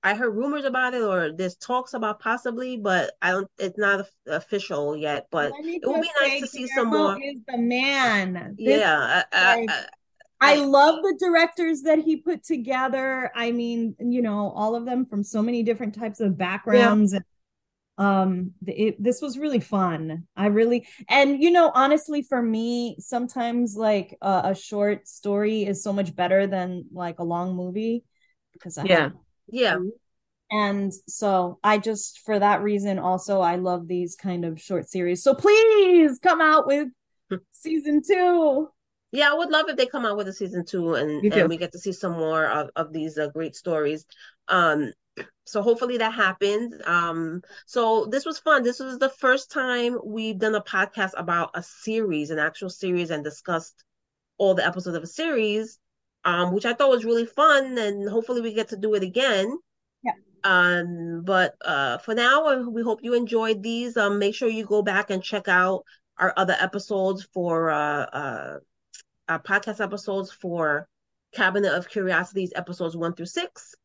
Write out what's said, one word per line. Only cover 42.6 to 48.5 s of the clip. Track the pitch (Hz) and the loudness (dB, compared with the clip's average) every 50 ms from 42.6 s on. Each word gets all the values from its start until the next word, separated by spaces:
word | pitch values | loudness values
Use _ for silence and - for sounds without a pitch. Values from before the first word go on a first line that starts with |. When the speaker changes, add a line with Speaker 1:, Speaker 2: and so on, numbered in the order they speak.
| 147 - - | -4 -6 -6
Speaker 1:
of | - 165 151 156 | -6 -6 -6 -6
these, | 160 151 160 156 151 | -6 -6 -6 -4 -4
uh, | 156 147 | -6 -4
great | 147 156 165 151 139 | -4 -8 -8 -8 -10
stories. | - - 180 170 156 151 143 156 156 156 _ - _ - - _ _ _ - | -10 -6 -4 -2 0 0 -2 -4 -4 -10 _ -20 _ -20 -20 _ _ _ 0
Um, | 175 185 175 165 151 151 147 117 - _ _ _ _ - - - _ _ _ | 2 4 4 4 2 2 -2 -4 -6 _ _ _ _ -16 -16 -16 _ _ _
so | - - 214 | -8 -6 -2
hopefully | 196 233 233 233 262 247 247 240 | 2 2 2 2 2 -4 -2 0
that | 226 220 226 | -2 -2 0
happens. | 240 208 190 190 - 202 196 202 214 240 240 233 - - | 0 0 0 0 0 0 0 0 0 -4 -6 -10 -10 -6
Um, | - 170 175 170 170 165 165 165 160 160 180 - _ - - - _ | 0 0 0 0 0 -2 -4 -4 -6 -6 -10 -12 _ -20 -20 -20 _
so | - 247 233 226 226 220 214 214 | -2 0 2 2 2 2 0 0
this | 214 277 277 | -2 -4 -2
was | 320 311 - | -4 -8 -4
fun. | _ 311 | _ 4